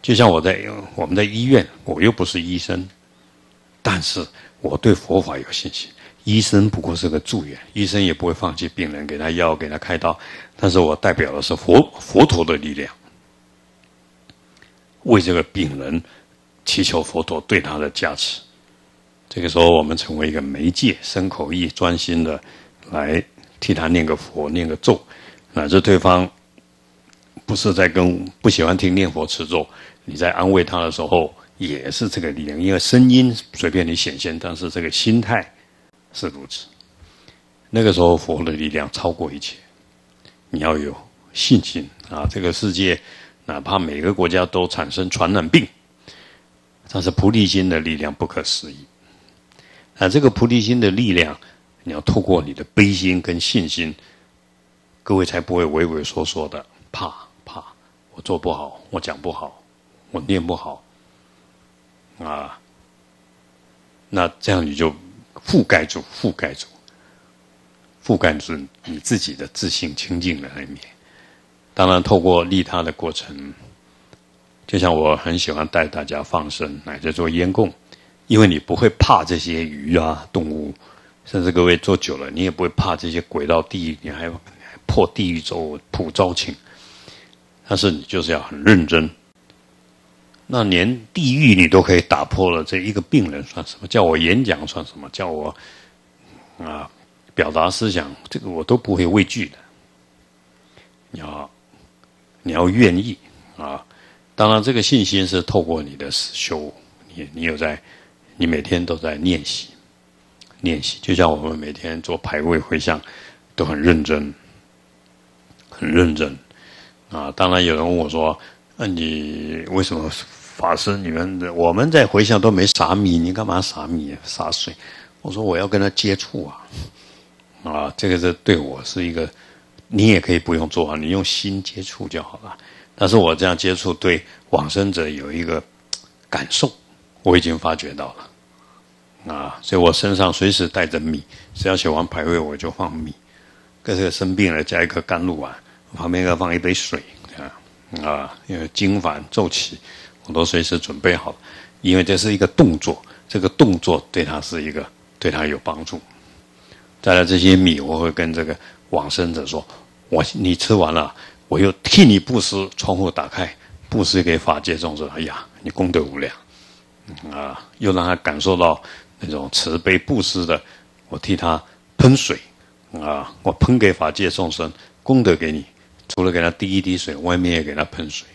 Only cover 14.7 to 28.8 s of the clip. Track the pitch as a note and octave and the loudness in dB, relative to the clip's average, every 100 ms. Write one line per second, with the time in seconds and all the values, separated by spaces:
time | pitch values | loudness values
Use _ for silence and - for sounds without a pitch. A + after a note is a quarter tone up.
14.7 | _ _ _ - A2 F2 F2 - - D#2+ | _ _ _ 4 4 6 0 0 -2 -4
15.7 | C#2 C2+ D#2+ - - _ _ _ _ - | -4 -6 -6 -8 -20 _ _ _ _ -4
16.7 | - C3+ E2+ D2+ E2+ D#2+ D#2 - F#2+ D2 | 0 0 0 -2 -4 -4 -6 0 -2 -2
17.7 | D2+ D2 - D#2+ C#2 - - - _ _ | -6 -6 -4 -4 -4 -6 -6 -14 _ _
18.7 | _ _ _ _ _ _ - E2+ E2+ E2+ | _ _ _ _ _ _ -6 0 6 8
19.7 | E2 D2+ D#2 - D#2 D2+ D2+ C#2 C#2 D#2+ | 8 4 -4 -6 -4 -2 -4 -6 -2 -2
20.7 | F#2 B2+ - - F#2+ F#2 - D2 F2 E2+ | 2 0 0 -6 -4 -4 -6 -6 -4 -4
21.7 | - F2 E2+ - E2 D#2+ D2 - - - | 0 0 0 -2 -2 -2 -4 -12 -20 -20
22.7 | _ - D#2+ D2 E2 - _ - _ - | _ -8 -6 -2 -2 -4 _ -20 _ -4
23.7 | F#2+ D#2+ F2 D#2 D2+ - D#2 D2 E2+ E2 | -2 2 0 0 -4 -6 -8 -4 -4 -4
24.7 | D#2 - G#2 - - - - _ - D2 | 0 2 2 -2 -20 -20 -20 _ -4 4
25.7 | F#2 G#2 F#2 F#2 F2+ F#2 _ _ _ _ | 4 6 4 6 4 2 _ _ _ _
26.7 | _ _ _ _ _ _ - - G#2+ G#2+ | _ _ _ _ _ _ -18 -6 -2 0
27.7 | F#2 F2+ F2 F2+ F2 F#2 - - - E2 | 2 2 4 2 0 -6 0 2 4 2
28.7 | F#2 | 2